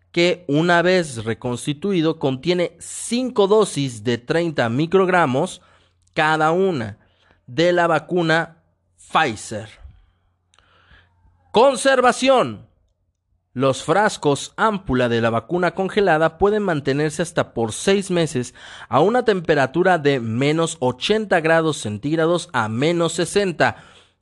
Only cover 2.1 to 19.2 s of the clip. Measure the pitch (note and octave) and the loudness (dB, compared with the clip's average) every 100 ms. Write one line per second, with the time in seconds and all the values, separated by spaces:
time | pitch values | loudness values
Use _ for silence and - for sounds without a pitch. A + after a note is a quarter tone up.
2.1 | D#3+ C#3 C3 D#3 F3+ E3+ - - - - | 0 -4 -2 -2 -2 -2 -6 -16 -12 -6
3.1 | A#3 B3+ - G3 G#3+ G3 C#3+ C3+ A2+ A2+ | -4 -2 0 4 4 2 -2 -6 -4 -4
4.1 | A#2+ - D#3+ E3+ C#3+ A#2 B2 E3 F#3+ F3+ | -4 -2 -2 -2 -2 -2 0 0 2 2
5.1 | F3+ D3+ B2+ F#3 - _ _ _ _ _ | 2 2 0 -4 -8 _ _ _ _ _
6.1 | - D#3 D#3 D#3 F3 G3 D3 A2 G2 _ | -2 0 2 2 2 0 -2 -6 -12 _
7.1 | _ _ _ - B2 F3 F3 E3+ D#3 - | _ _ _ -10 0 2 2 2 0 -2
8.1 | F3 E3 D#3+ D#3+ _ _ _ _ _ - | -2 0 0 -2 _ _ _ _ _ -4
9.1 | E3+ D3 G#2+ - G#2 G#2+ - - - _ | 0 0 -4 -10 -12 -12 -20 -20 -20 _
10.1 | _ _ _ _ _ _ _ _ - _ | _ _ _ _ _ _ _ _ -20 _
11.1 | _ _ _ _ G#3 C#4 B3+ C4+ C4 B3 | _ _ _ _ 4 4 4 2 4 2
12.1 | - B3+ B3+ C3+ G#2+ - _ _ _ _ | 2 2 2 2 -4 -16 _ _ _ _
13.1 | _ _ _ _ B2 C3+ C3 - F#3+ G#3 | _ _ _ _ -2 -2 0 0 2 0
14.1 | - D3 C#3 - - A3 G3+ E3 B2+ B2 | 0 -2 -2 -4 -2 -2 -2 -2 0 0
15.1 | A#2 A2+ A#2 - F3 F3 F3+ F#3+ G#3+ G3 | 0 0 -2 -2 -2 -2 -2 -4 0 2
16.1 | D#3 D#3+ - G3 G#3+ G3 D3+ C3+ C#3 D#3 | 2 0 2 0 0 -2 -2 -2 -2 -2
17.1 | D3+ D#3+ - - A#2+ A2+ - - G3+ F#3+ | -4 -6 -4 -4 -4 -6 -2 0 0 0
18.1 | F3 D#3+ B2 A#2+ - - - - B2+ F#3 | -2 -2 -4 -8 -12 -20 -20 -2 2 4
19.1 | B3 | 2